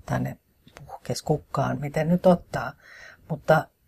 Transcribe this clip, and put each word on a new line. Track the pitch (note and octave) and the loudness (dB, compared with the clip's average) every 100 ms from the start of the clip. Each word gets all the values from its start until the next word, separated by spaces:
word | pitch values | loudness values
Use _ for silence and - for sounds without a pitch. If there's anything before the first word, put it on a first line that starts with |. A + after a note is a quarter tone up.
| - | -6
tai | B2+ | -4
ne | C3 - _ _ _ - - | -4 -8 _ _ _ -20 -18
puhkes | - - A#2+ | -14 -8 -6
kukkaan, | - D3+ - C#3+ B2+ B2+ | -2 -2 -2 -4 -2 -2
miten | C#3+ D#3 D#3+ | -4 -2 0
nyt | F3 F#3 | 4 4
ottaa. | F3+ - - B2 - - - - - - | 4 2 -6 -6 -10 -20 -20 -20 -18 -10
Mutta | D#3 - D#3 - _ | -4 2 2 2 _